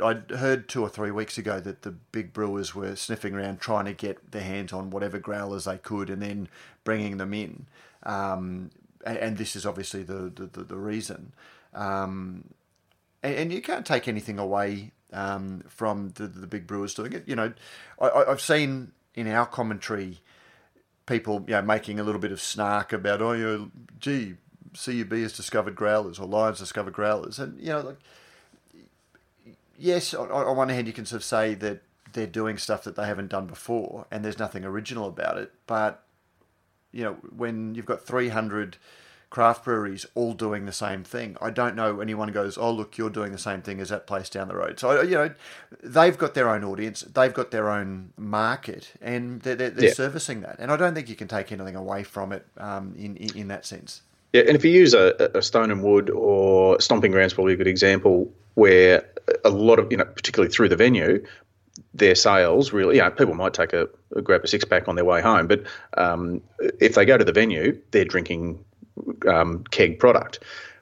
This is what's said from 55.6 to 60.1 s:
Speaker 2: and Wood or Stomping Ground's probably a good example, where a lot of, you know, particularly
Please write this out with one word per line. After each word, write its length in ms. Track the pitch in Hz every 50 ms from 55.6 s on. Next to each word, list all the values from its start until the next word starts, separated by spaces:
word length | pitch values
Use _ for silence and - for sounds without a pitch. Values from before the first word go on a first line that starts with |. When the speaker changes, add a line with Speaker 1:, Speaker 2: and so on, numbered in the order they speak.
| 113 110
Speaker 2:
and 120 | 104 95 98
Wood 260 | 101 104 101 101 92
or 720 | - 87 - 104 101 98 98 95 95 92 95 95 92 -
Stomping 320 | - - 123 107 113 101
Ground's 220 | 92 95 95 92 -
probably 180 | - 95 95
a 60 | 92
good 100 | 87 92
example, 640 | 92 92 92 101 98 98 92 - 101 90 90 90 - - _ _ _ _
where 520 | 113 107 98 92 90 92 90 90 78 - - _ - - - - - -
a 60 | 107
lot 280 | 101 101 107 113 113
of, 140 | 110 101 -
you 60 | 127
know, 80 | 95 -
particularly 480 | -